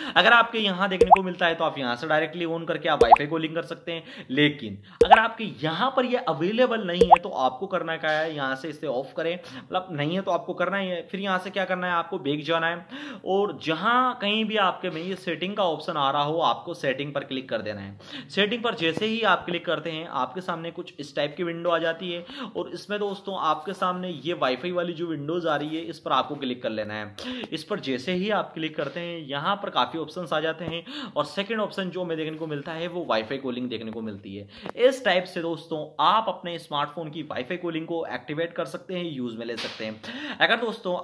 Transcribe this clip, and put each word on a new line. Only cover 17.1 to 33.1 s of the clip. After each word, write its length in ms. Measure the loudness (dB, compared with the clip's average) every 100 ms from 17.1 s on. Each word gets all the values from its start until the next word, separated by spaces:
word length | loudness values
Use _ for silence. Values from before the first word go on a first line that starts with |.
पर 100 | -4
क्लिक 240 | -4 -4 -2
कर 140 | -4
देना 180 | -4 -6
है। 180 | -10 -12 -14 -14 -4
सेटिंग 320 | 0 2 2
पर 200 | -2 0
जैसे 220 | 0 2 0
ही 140 | 2
आप 220 | 4 4
क्लिक 200 | 2 -4 -2
करते 240 | -2 -2
हैं, 160 | -6 -4
आपके 320 | -2 -2 -4
सामने 300 | -6 -6 -6
कुछ 220 | -10 -12 -12
इस 140 | -6 -2
टाइप 180 | -2 -2
की 60 |
विंडो 280 | -4 -2 0
आ 80 | 2
जाती 320 | 2 -2 -4
है 120 | -6 -8 -10 -8 -6
और 120 | -6
इसमें 280 | -8 -6 -4
दोस्तों 380 | -2 -4 -6 -2
आपके 320 | 0 0 -2
सामने 360 | -2 0 0 -4
ये 240 | -6 -4
वाईफाई 380 | 0 2 2 -2
वाली 200 | -2 -2
जो 140 | -4 -4
विंडोज 400 | -4 -2 -2 2
आ 80 | 0
रही 200 | 0 -4
है, 60 |
इस 160 | -6 -8
पर 140 | 0
आपको 220 | 2 2
क्लिक 280 | -2 -4 -2
कर 80 | -2
लेना 240 | -2 -4
है। 220 | -4 -6 -8 -8 -8 -6
इस 120 | -8
पर 160 | -4 -4
जैसे 320 | -2 -2 0
ही 160 | -2 0
आप 220 | 0 -2
क्लिक 220 | -4 -4 -2
करते 240 | -4 -4
हैं, 180 | -8 -8
यहाँ 340 | -6 -2 0 0
पर 140 | 0
काफ़ी 280 | 0 0 0
ऑप्शंस 340 | -6 -6 -2
आ 80 | 0
जाते 240 | 0 -2
हैं 200 | -6 -8 -8 -10 -4
और 180 | -2
सेकंड 360 | -2 -2 -2 -2
ऑप्शन 300 | -2 -2 -4
जो 120 | -4
हमें 140 | -2 -2
देखने 200 | -2 -4
को 100 | -4
मिलता 260 | -4 -6
है 160 | -6 -4
वो 160 | -4
वाईफाई 300 | 0